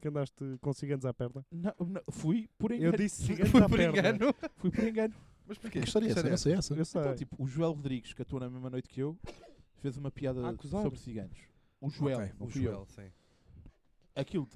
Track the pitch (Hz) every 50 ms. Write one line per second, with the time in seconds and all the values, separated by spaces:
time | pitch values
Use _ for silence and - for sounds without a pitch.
0 | - 151 147 147 139 127 _ - 143 135 131 123 - 143 139 - - 139 143 135
1 | 131 127 120 - 123 120 123 135 135 _ 170 170 170 214 - - 180 170 190 185
2 | - - - - - 156 185 233 220 - _ _ - 226 233 240 160 165 208 202
3 | 208 202 - - - - 175 160 196 - - 254 208 - 139 175 175 165 156 -
4 | - 214 226 202 226 285 - - - 311 - - - 180 - - 220 226 220 220
5 | 220 220 214 - - - - _ _ - 208 - - 220 - - 120 113 - 220
6 | 226 220 220 180 165 - 180 175 - 143 170 196 - - 147 156 160 - - 170
7 | 147 139 131 123 147 - - - 131 135 127 160 165 165 160 147 139 139 131 123
8 | - - - - 127 - 143 131 127 123 127 127 127 127 127 127 127 - - 127
9 | 135 147 165 - - - - - - - - - - _ _ - - 139 123 139
10 | 143 135 - - 143 131 127 127 123 120 117 107 - 139 160 202 214 - 127 117
11 | - 127 113 110 95 90 - - - _ _ _ _ _ _ _ 135 135 - -
12 | 147 139 131 120 104 98 - - 104 117 110 139 131 107 104 98 98 - - -
13 | 98 95 - _ _ _ _ _ _ _ - - - - _ _ _ _ _ _
14 | _ _ _ 139 135 - - 175 139 - -